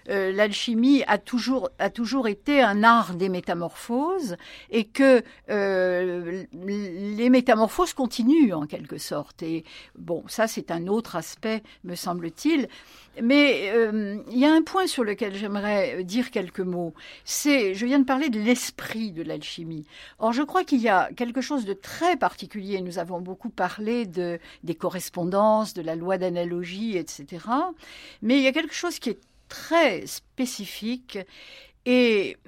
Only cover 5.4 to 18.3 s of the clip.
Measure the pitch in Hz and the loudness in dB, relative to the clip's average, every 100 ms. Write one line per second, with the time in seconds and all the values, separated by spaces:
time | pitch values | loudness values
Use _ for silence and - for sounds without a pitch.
5.4 | - 208 196 185 185 180 185 175 170 190 | -6 -2 0 2 2 2 0 -4 -6 -8
6.4 | - 170 190 202 202 170 202 208 240 254 | -10 -12 -6 -6 -6 -8 -6 0 4 6
7.4 | 247 220 220 - 349 - 254 - 233 320 | 6 4 2 0 -2 0 -4 0 4 6
8.4 | 247 165 151 - 151 151 - 151 143 - | 6 2 -6 -10 -10 -12 -8 -8 -8 -10
9.4 | 160 165 - - - - 170 165 - - | -6 -6 -8 -20 -20 -16 -6 -6 -6 -2
10.4 | 220 - - 165 175 220 - 175 - - | -2 -2 -6 -6 -2 -2 -2 -8 -10 -10
11.4 | 220 220 - - 180 175 190 175 165 - | -6 -6 -8 -18 -12 -8 -6 -6 -6 -4
12.4 | 294 320 226 - - - - - 233 285 | 0 0 0 -8 -20 -20 -20 -4 4 6
13.4 | 285 160 190 233 220 214 202 208 - 240 | 6 4 2 2 2 0 -4 -8 -4 2
14.4 | 294 320 320 381 370 - 214 196 208 196 | 6 6 4 0 0 0 -2 -2 -4 -4
15.4 | 214 202 208 202 165 151 180 226 247 214 | -6 -4 0 0 0 -2 -4 -2 -2 -4
16.4 | 180 - 185 175 170 - - - - - | -6 -4 -4 -2 -4 -8 -20 -18 -8 -2
17.4 | 294 277 202 196 240 277 262 262 311 | 2 4 2 0 2 4 4 2 0